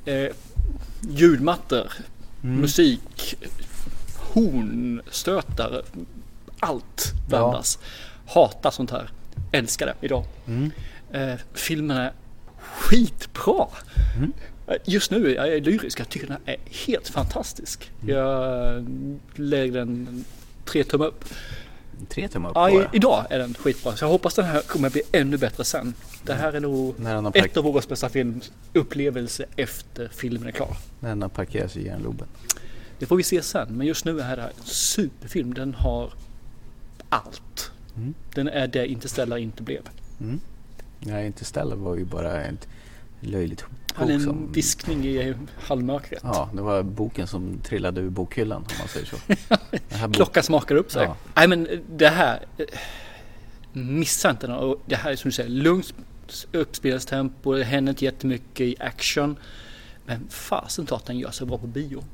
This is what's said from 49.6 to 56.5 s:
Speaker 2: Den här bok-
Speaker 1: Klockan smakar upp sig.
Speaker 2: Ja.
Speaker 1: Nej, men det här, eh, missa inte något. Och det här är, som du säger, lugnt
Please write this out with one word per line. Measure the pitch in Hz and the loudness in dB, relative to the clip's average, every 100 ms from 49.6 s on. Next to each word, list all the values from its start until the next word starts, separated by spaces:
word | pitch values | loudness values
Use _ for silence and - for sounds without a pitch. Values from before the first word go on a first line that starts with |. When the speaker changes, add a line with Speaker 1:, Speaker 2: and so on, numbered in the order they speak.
| - - - | 2 -6 -4
Speaker 2:
Den | 104 | -4
här | 110 | 0
bok- | 107 | 4
Speaker 1:
Klockan | 180 - | 6 6
smakar | 160 156 - | 6 4 6
upp | 143 190 | 4 4
sig. | 143 | 2
Speaker 2:
Ja. | - - - | 0 0 0
Speaker 1:
Nej, | - 170 | 8 8
men | 175 165 175 - | 8 2 -4 -6
det | 160 151 | 6 8
här, | 165 143 113 - - | 8 4 2 -6 -8
eh, | 151 - - - - - - - - - - | -8 -6 -12 -12 -14 -16 -16 -16 -16 -16 -10
missa | 131 123 147 156 - 190 | -6 -2 0 2 4 4
inte | 127 123 | 2 -2
något. | 123 | 0
Och | 131 139 - | 0 0 0
det | 131 | -2
här | 151 | 0
är, | 131 | 0
som | 135 | 0
du | |
säger, | 123 117 | -2 -2
lugnt | 127 156 185 - - - - - - - | 4 4 4 0 -12 -16 -16 -14 -12 -4